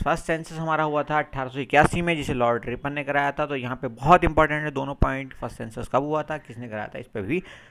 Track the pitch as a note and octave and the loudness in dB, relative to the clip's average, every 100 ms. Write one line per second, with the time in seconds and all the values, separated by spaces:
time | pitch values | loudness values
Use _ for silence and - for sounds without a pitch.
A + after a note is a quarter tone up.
0 | C#3 D#3+ - D#3+ E3 D#3+ D#3+ D#3 D#3 D3 | -2 0 -2 -4 -4 -6 0 0 2 0
1 | C#3+ D3+ D3 C3+ B2+ C3 B2+ C#3+ D3 F3 | 0 -2 -2 -4 -6 -6 4 6 6 4
2 | E3+ D#3+ C3+ B2+ A#2+ A#2 A#2+ A#2+ C#3+ C#3+ | 0 0 -2 2 2 2 -2 -6 -6 -6
3 | C#3 C#3+ C#3+ C#3 D3 C#3 B2 B2+ C3 A2+ | -2 0 0 0 -2 -4 -6 -6 -8 -2
4 | C#3 F3 E3+ D3+ D#3 D3+ D3+ C3+ C3+ C#3 | 6 8 8 4 4 2 -4 -4 -4 0
5 | C3+ C3+ C3+ - A#2+ - A#2 A#2+ A2 B2 | 0 0 -6 -10 -10 -8 -10 -10 -2 0
6 | D3 D3+ D3+ D#3 - A#2 A#2+ G#2+ G#2 - | 0 -2 -4 -8 -10 -14 -10 -8 -8 -10
7 | - A2+ F#2+ F3 - - - | -10 -8 -4 -4 -6 -14 -20